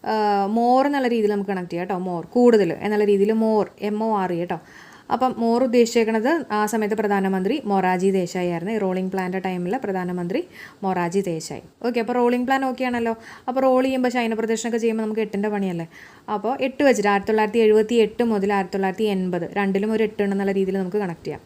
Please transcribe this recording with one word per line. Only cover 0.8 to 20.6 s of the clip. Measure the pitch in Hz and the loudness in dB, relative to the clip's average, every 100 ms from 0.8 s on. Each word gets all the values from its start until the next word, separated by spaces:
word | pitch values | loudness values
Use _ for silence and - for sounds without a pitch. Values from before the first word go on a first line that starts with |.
| 285 | 4
എന്നുള്ള | 285 254 | 0 0
രീതിയിൽ | 233 208 | 2 2
നമുക്ക് | 208 196 | 0 -2
കണക്ട് | 190 175 | -4 -4
ചെയ്യാം | 170 185 | -6 -4
കേട്ടോ. | 185 185 | -4 -4
more, | 175 160 247 | -6 -2 4
കൂടുതൽ | 247 226 180 - | 6 6 2 -2
എന്നുള്ള | 202 208 208 | -2 0 2
രീതിയിൽ | 202 208 220 | 4 4 2
more, | 220 214 190 - 208 | 2 2 0 -4 -6
എം | 208 220 | -4 -2
ഒ | 208 | -2
ആർ | 185 175 | -2 -2
ഇ | |
കേട്ടോ. | 175 170 - - - - - | -4 -6 -10 -20 -20 -20 -6
അപ്പം | 233 254 247 | -2 0 0
more | 233 233 262 | 0 2 2
ഉദ്ദേശിച്ചേക്കണത് | 247 226 240 220 226 226 330 254 214 | 4 4 2 2 0 0 -2 -2 -2
ആ | 214 | 0
സമയത്ത് | 226 208 214 | 0 -2 -2
പ്രധാനമന്ത്രി | 214 202 190 190 185 302 - | 0 0 0 0 -2 -2 0
മൊറാർജി | 196 185 180 190 190 | 0 2 2 2 0
ദേശായി | 175 185 175 | -2 -2 -2
ആയിരുന്നു. | 170 175 220 | -2 -4 -2
ഈ | |
റോളിംഗ് | 190 185 185 | -2 -2 -4
പ്ലാൻ്റെ | 190 185 185 185 | -4 -4 -4 -4
ടൈമിൽ | 180 175 254 | -4 -4 -4
പ്രധാനമന്ത്രി | 226 185 180 180 175 233 349 - - - 196 | -4 -4 -4 -4 -4 -4 -6 -14 -20 -6 -4
മൊറാർജി | 180 170 190 190 | -2 0 -2 -2
ദേശായി. | 160 - 139 - _ 233 | -6 -8 -14 -14 _ -4
ഓക്കെ, | 233 | -2
അപ്പോൾ | 226 240 | -2 2
റോളിംഗ് | 240 247 247 | 2 2 0
പ്ലാൻ | 269 269 | 0 -2
ഓക്കെ | 254 254 | -2 -4
ആണല്ലോ. | 240 233 226 - - - | -2 -2 -4 -10 -12 -4
അപ്പോൾ | 254 262 | 0 4
റോൾ | 254 262 | 4 2
ചെയ്യുമ്പോൾ | 262 247 247 | 0 0 0
ശയന | 226 220 | -2 -2
പ്രദക്ഷിണമൊക്കെ | 220 220 233 233 | -2 -2 -2 -2
ചെയ്യുമ്പോൾ | 226 220 220 | 0 -2 -4
നമുക്ക് | 220 214 | -2 -4
എട്ടിൻ്റെ | 202 214 208 | -2 -2 -2
പണിയല്ലേ. | 196 170 165 - - - - 208 | -2 -4 -8 -14 -20 -20 -8 -4
അപ്പോൾ | 196 180 262 | -4 -2 -4
എട്ട് | 269 285 | 2 4
വെച്ചിട്ട് | 208 208 | 4 2
ആയിരത്തി | 202 196 | 2 2
തൊള്ളായിരത്തി | 220 214 226 220 | 0 2 4 6
എഴുപത്തി | 214 220 233 214 | 6 4 4 2
എട്ട് | 220 240 | 2 0
മുതൽ | 208 196 202 | 2 0 0
ആയിരത്തി | 185 196 | -2 -2
തൊള്ളായിരത്തി | 190 180 220 190 | -2 0 -2 0
എൺപത്, | 185 175 170 202 | -2 -4 -4 -2
രണ്ടിലും | 196 190 214 220 | 0 0 0 0
ഒരു | 214 | 0
എട്ട് | 214 202 | 0 -2
ഉണ്ടെന്നുള്ള | 196 196 196 | 0 0 0